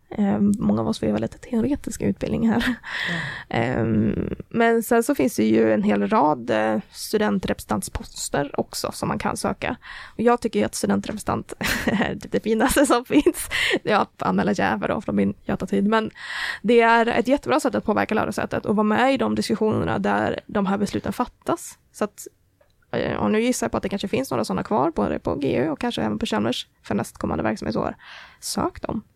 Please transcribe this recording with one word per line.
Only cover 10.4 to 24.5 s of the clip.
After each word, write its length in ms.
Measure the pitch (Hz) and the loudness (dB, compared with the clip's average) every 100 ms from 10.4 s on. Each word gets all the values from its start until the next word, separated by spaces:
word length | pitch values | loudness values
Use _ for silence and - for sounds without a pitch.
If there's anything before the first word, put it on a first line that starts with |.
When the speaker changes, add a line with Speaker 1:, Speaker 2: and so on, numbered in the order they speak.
Speaker 1:
tycker 180 | 226 208 | 2 0
ju 60 | - | -2
att 100 | - | 0
studentrepresentant 760 | 208 196 202 214 - 220 - - 202 | 0 0 -2 -6 -4 -6 -6 -6 -4
<laughs> 140 | 226 - | -2 0
är 300 | 202 - 208 | 0 0 -4
typ 160 | 196 | -4
det 80 | 208 | -4
finaste 420 | 208 220 262 - 269 | 0 2 4 4 4
som 200 | 339 262 | 4 4
finns. 440 | 262 311 - - - - 370 | 4 4 2 -2 -2 0 0
Jag 240 | - 208 - - | 2 2 0 -4
anmäler 400 | - 185 190 190 | -2 0 2 2
jävlar 280 | 190 214 - | 0 0 -2
då 140 | - | -2
från 140 | 208 202 | -2 0
min 180 | 196 196 - | 0 -2 -4
Götatid, 420 | 190 185 196 196 | -4 -2 0 2
men 240 | 220 220 - - - - - | 2 0 -6 -10 -8 -6 -2
det 200 | 196 240 | 4 6
är 240 | 226 233 226 | 8 6 4
ett 200 | - 233 | 2 2
jättebra 320 | 277 - 302 | 2 4 2
sätt 160 | 269 208 | 2 0
att 100 | - | 0
påverka 300 | 208 - 214 | 2 2 0
lärosätet 500 | - 202 202 - - | 0 -2 -2 -2 0
och 100 | 208 | 2
vara 80 | |
med 300 | 214 214 254 | 2 4 4
i 40 | 269 | 4
de 180 | 214 214 | 0 0
diskussionerna 640 | 208 220 214 - - 220 | 0 0 0 0 0 0
där 400 | 202 202 - - - | 0 0 0 -2 -4
de 180 | 214 190 | -2 0
här 120 | 196 | 0
besluten 360 | 196 - - | -2 -2 -4
fattas. 640 | - 247 - - 339 - - _ | -4 -6 -6 -4 -4 -6 -18 _
Så 120 | - | -6
att, 240 | 214 - - - _ _ _ _ _ | -6 -6 -20 -20 _ _ _ _ _
eh, 240 | - - - | -4 -2 -2
och 160 | 214 | 0
nu 100 | 214 | 2
gissar 240 | 240 247 233 | 0 0 -2
jag 60 | |
på 60 | 233 | -2
att 60 | |
det 60 | 196 | -4
kanske 180 | 196 196 | -4 -2
finns 240 | 226 262 | -4 -2
några 140 | 247 | -2
sådana 180 | - | -2